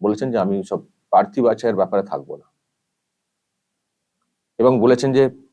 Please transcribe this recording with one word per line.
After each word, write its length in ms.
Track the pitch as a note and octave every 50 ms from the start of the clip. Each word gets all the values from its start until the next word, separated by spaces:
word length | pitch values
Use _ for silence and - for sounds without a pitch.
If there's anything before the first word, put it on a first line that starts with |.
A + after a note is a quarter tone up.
বলেছেন 300 | F#2 G#2 G#2 G#2+ C3+ C3
যে 80 | A#2 G#2+
আমি 240 | F#2 G2 G2 G2 F#2+
সব 180 | - G2 - - _ _ _ _ _
প্রার্থী 300 | - F#2+ G2+ G2+ - - A#2+
বাছাইয়ের 340 | A#2 A2 G#2+ - A#2 G#2
ব্যাপারে 260 | F#2+ F#2 F#2 G#2+ G2 G2
থাকবো 340 | - D#2+ C#2+ C#2 - D2
না, 100 | D2 - _ _ _ _ _ _ _ _ _ _ _ _ _ _ _ _ _ _ _ _ _ _ _ _ _ _ _ _ _ _ _ _ _ _ _ _ _ _ _ _ _ _ -
এবং 220 | A2+ B2+ C3 A#2
বলেছেন 320 | G#2+ B2 B2+ B2 C#3 C3+ C3
যে 120 | C3+ C3+ B2 - - _ _